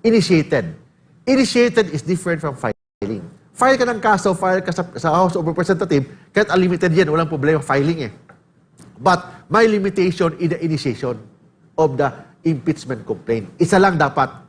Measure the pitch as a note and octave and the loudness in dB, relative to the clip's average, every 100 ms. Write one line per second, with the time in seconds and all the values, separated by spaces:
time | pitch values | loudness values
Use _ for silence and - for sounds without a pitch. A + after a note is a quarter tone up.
0 | A3+ A3+ F3 E3+ D3 C#3+ D#3+ - _ _ | 4 2 4 2 2 -2 -2 -12 _ _
1 | _ _ - C4 B3 B3 A#3+ A#3 F#3+ D3 | _ _ 0 2 2 2 2 2 0 -4
2 | D3 F3+ F3+ E3+ D3+ C3 A#2+ - _ _ | -4 -4 -2 -4 -4 -6 -6 -6 _ _
3 | G2 G#2+ E3+ - _ - C4 C4+ B3 A3+ | -8 -8 -10 -20 _ 0 2 4 2 0
4 | A3 G3+ G3+ F3+ F#3 F#3 F#3 E3+ F3 - | 2 2 2 0 0 0 -2 -6 -6 -4
5 | E3 D#3+ F#3 F3 D#3+ E3 F3 F3+ F#3+ D3 | 0 2 2 0 -2 -2 -2 0 2 0
6 | C3 - _ - - F3+ F#3 F3 F3+ E3 | -2 -12 _ -2 2 2 2 2 0 2
7 | E3+ D#3 D#3+ D#3 C#3+ D#3 - C3+ C#3+ E3 | 2 0 -2 -2 0 0 0 0 0 -2
8 | A#2+ - _ - _ _ _ _ - - | -6 -12 _ -20 _ _ _ _ -20 -4
9 | D#3 F3+ - - - G3+ A3+ G#3 F#3+ F#3+ | 0 0 -2 -20 -2 2 4 2 0 0
10 | F#3 E3 E3+ D#3 F3 D#3+ E3 D#3 C#3 - | 0 2 -2 -2 -4 -2 -4 -4 -4 -4
11 | B2+ A#2 - _ _ _ _ - D#3 C3 | -6 -8 -12 _ _ _ _ -2 -2 0
12 | C#3 - - _ E3 D3 D#3+ D#3 B2 B2 | -4 -4 -20 _ -4 -2 -4 -6 -6 -10
13 | - G#2 - A2+ G2 - E3+ G3 G3 E3+ | -8 -10 -4 -6 -6 -4 2 4 4 2
14 | C#3+ C#3+ C3 - | 0 0 -2 -4